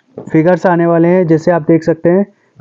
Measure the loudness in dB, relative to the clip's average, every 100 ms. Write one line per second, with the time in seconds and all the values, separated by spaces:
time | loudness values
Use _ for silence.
0 | _ -20 -4 0 0 0 0 0 0 2
1 | 2 2 0 0 0 -2 0 0 0 -2
2 | 0 0 -2 _ _ -20